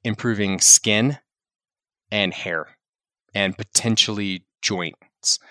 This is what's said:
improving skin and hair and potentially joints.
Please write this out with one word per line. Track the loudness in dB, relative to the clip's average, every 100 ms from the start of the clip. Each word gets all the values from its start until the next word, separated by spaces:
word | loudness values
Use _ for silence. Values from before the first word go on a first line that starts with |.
improving | -6 -4 -2 0 0 2
skin | 6 6 4 2 2 -2 _ _ _ _ _ _ _ _ _
and | -2 -2
hair | -4 -6 -6 -8 _ _ _ _ _ _
and | -2 -2 -4
potentially | -4 -2 2 2 0 -2 -4 -6 -10 _
joints. | -4 -4 -4 -10 _ _ -4 -4 -6